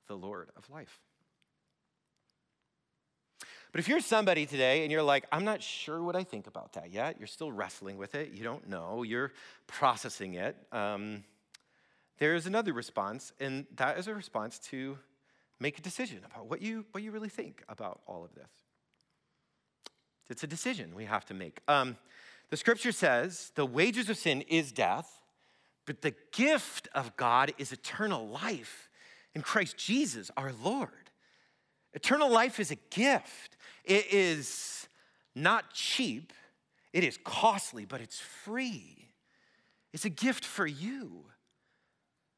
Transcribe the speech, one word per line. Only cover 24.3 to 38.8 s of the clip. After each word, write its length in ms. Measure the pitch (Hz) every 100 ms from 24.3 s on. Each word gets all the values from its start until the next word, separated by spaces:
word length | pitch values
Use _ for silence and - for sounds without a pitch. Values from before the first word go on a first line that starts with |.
| 135
is 280 | 151 165 143
death, 520 | 123 95 104 165 - _ _ _ _ _ _ -
but 160 | -
the 120 | 156 - -
gift 580 | - 269 302 - - -
of 240 | - 120 -
God 360 | 123 120 139 -
is 140 | 135
eternal 560 | 131 - - 208 160 110
life 640 | 123 220 175 110 - - _ - - _
in 80 | 156
Christ 360 | 147 220 180 -
Jesus 520 | - 240 277 120 92 -
our 140 | 135
Lord." 580 | 120 135 269 240 - - _ _ _ _ _ _ _ _
Eternal 360 | 151 - 285 294
life 300 | 226 247 -
is 100 | 190
a 60 | 147
gift. 840 | - - 254 233 - - - _ - -
It 220 | - 196 190
is 760 | 196 180 160 131 - - - - _ _ _ _
not 400 | - 160 220 -
cheap. 600 | - - - 240 113 160 - - _ _ _ _
It 140 | 170 170
is 120 | -
costly, 640 | - 127 214 196 - 120 104
but 160 | 135
it's 180 | 113 -
free. 920 | - - - 233 254 170